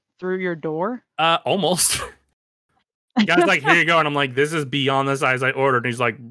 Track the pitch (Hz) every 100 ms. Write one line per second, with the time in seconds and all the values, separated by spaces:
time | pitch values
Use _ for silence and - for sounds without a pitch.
0 | _ _ 185 185 180 165 160 156 202 247
1 | _ - 160 165 127 190 160 180 - -
2 | - - _ _ _ _ _ _ _ _
3 | _ 240 202 175 175 175 - 170 160 165
4 | 151 143 139 127 147 160 135 143 135 135
5 | 139 135 127 127 131 135 135 123 123 120
6 | 120 127 120